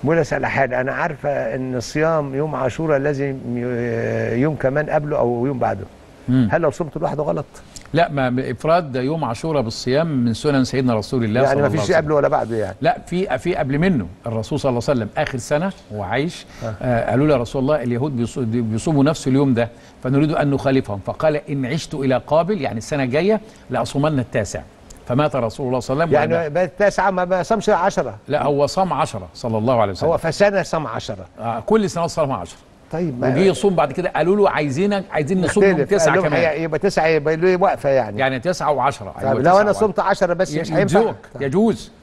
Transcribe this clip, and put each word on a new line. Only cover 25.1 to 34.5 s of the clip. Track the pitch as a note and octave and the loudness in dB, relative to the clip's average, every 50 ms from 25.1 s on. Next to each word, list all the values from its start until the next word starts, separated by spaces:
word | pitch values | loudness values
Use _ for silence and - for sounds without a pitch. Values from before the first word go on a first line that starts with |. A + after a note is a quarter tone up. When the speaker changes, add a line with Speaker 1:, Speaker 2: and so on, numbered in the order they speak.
| B2 B2+ D3+ D3+ C#3+ | 0 2 2 2 0
Speaker 2:
رسول | C#3 A#2 A2+ G#2+ - D3 | 0 -2 -2 -4 -4 -4
الله | B2 B2+ B2+ | -2 -2 -2
صلى | A#2 - C3 | -2 -2 -2
الله | C#3+ E3 | 0 2
عليه | E3 D3 | 2 4
وسلم | D3+ D3 D#3+ E3 | 2 4 2 0
Speaker 1:
يعني | |
Speaker 2:
وأنا | E3+ E3+ D3+ D3 | 0 -2 -2 0
Speaker 1:
بقى | E3+ F#3 | 0 -2
التاسع | F3 - - G#3 G3+ F#3+ - F#3 G3+ | -2 0 2 2 2 2 2 0 2
ما، | F#3+ F#3 F3+ | 2 0 0
ما | F3 F#3 F#3 E3+ | 0 0 -2 0
صامش | - A3+ A3 - - | 0 0 0 2 2
عشرة. | G#3 F3 F3 G3 - - D#3+ B2 G2+ A2 - - | 2 2 2 0 0 0 -4 -4 -6 -12 -8 -4
Speaker 2:
لا، | C3+ D3 - | -2 0 0
هو | C#3 D3 C#3 C#3+ | 0 2 2 2
صام | C#3 - - F#3+ F3+ D3+ | 2 2 0 0 0 0
عشرة | C3+ D#3 - - A2 F#2 E2+ - | -2 -2 -2 -4 -10 -12 -12 -16
صلى | - - A#2+ A2+ A2 | -8 -4 -2 -2 0
الله | G#2+ A#2+ C3 A#2 | 2 2 4 4
عليه | A2 G2+ F#2+ | 4 2 0
وسلم. | - - D#3 | -2 0 0
Speaker 1:
هو | E3 C#3+ | 0 0
في | - E3 D#3 | 0 -2 2
سنة | - G3+ G3+ G3 G3 D#3+ | 4 4 4 4 2 -2
صام | - - E3 D3+ | -2 -4 -4 -4
عشرة. | A#2+ A2 A#2+ - - A2+ F#2 F#2 F2+ _ - | -4 -8 -8 -8 -8 -10 -12 -12 -20 _ -10
Speaker 2:
آه، | A2 A#2 A2+ A#2 | -6 -6 -6 -4
كل | A2+ - G#3 A3+ G#3 F3+ | 0 2 2 2 2 2
سنة | - E3+ E3+ | -2 -4 -4
صام | E3 - - D#3+ C3+ C3 | -4 -2 -2 -2 -2 -2
عشرة. | G2+ F2 - - - - - - - - - - | -6 -6 -10 -14 -20 -20 -20 -20 -20 -16 -10 -6
Speaker 1:
طيب، | D#3+ F3+ E3 C3 A#2+ | -4 -4 -4 -4 -2
ما | C3+ C3+ | 0 0
Speaker 2:
وجي | C3 C3+ F#3+ | 2 4 4
يصوم | F#3+ F3+ - - G3+ F#3 | 2 2 2 0 0 2
بعد | E3 D#3 C#3+ C3+ | 2 0 0 0
كده، | F3+ F3+ - | -4 -4 -2
قالوا | - C3+ D#3 E3+ G3 | 0 0 2 2 4
له: | G#3 G3+ F3 | 4 4 2